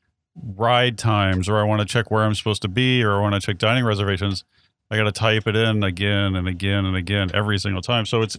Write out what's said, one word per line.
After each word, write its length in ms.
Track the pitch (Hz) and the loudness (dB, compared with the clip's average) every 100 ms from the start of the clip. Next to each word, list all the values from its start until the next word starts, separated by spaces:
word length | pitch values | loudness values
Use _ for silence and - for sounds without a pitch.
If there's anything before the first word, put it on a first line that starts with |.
| _ _ _ - | _ _ _ -16
ride 600 | 117 95 117 123 123 110 | -12 -2 2 4 2 0
times, 500 | 117 104 95 92 90 | 0 2 2 2 0
or 100 | 107 | 0
I 60 | |
wanna 200 | 107 107 | 2 0
check 260 | 104 120 104 | 0 -2 0
where 120 | 110 | 0
I'm 120 | 107 | 0
supposed 280 | 107 110 101 | 0 -2 -4
to 60 | 101 | -2
be, 340 | 101 127 127 | 0 2 2
or 160 | 107 101 | 2 2
I 20 | |
wanna 200 | 104 101 | 2 0
check 180 | 101 92 | -2 0
dining 260 | 110 127 | 0 2
reservations, 600 | 117 101 101 92 101 92 - _ _ _ - | 2 0 0 -2 -2 -4 -10 _ _ _ -6
I 60 | 107 | -2
gotta 160 | 104 | 0
type 340 | - 110 110 110 | 0 0 2 0
it 100 | 107 | 0
in 260 | 113 107 | 2 2
again 520 | 98 87 101 101 98 95 | 0 0 0 0 0 0
and 120 | 90 | -2
again 380 | 90 98 101 95 | -2 -2 0 0
and 100 | 92 | -2
again 340 | 87 101 92 | -2 0 0
every 240 | 98 104 101 | 0 0 0
single 240 | 104 92 | -2 -4
time. 240 | 92 120 107 | -2 -2 0
So 160 | 117 | 0
it's, 160 | 110 | -2